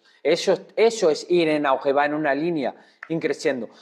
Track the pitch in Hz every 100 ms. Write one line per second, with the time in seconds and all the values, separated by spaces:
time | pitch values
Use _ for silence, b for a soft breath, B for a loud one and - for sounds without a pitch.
0 | b b 139 170 - 170 - - 220 220
1 | 175 147 - 175 160 151 147 131 143 139
2 | 143 151 151 139 165 165 120 - b b
3 | - 165 156 143 156 131 110 B